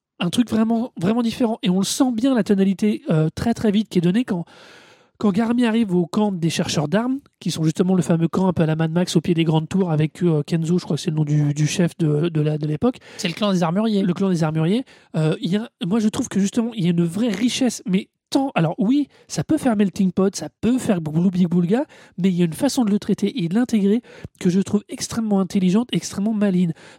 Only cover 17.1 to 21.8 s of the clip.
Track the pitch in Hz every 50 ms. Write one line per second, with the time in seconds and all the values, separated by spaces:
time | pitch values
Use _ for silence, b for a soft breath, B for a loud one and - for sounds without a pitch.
17.1 | 165 202 240 240 190 - 247 240 - - 269 233 - - - 285 185 190 - -
18.1 | _ _ _ _ - 285 269 277 - - 170 156 - - - 202 269 294 285 b
19.1 | b b b - - - - - 311 302 - 262 220 208 208 185 - - 196 185
20.1 | - - 190 202 - - 165 151 - _ - 220 254 247 - - 202 175 160 151
21.1 | 151 165 175 196 180 180 185 165 170 180 175 165 208 247